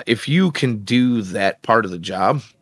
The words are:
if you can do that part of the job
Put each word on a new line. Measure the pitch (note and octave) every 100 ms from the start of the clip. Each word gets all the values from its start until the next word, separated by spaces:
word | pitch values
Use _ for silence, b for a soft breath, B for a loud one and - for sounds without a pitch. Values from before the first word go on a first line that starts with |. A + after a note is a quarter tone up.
| -
if | A#2 -
you | D#3 F#3
can | D3+ C3 A2 G2
do | B2 B2+ A#2+
that | G2 F#2+ G2 -
part | - A2+
of | G2+
the | F2+
job | E2+ F#2+ F#2+ C#3+ - _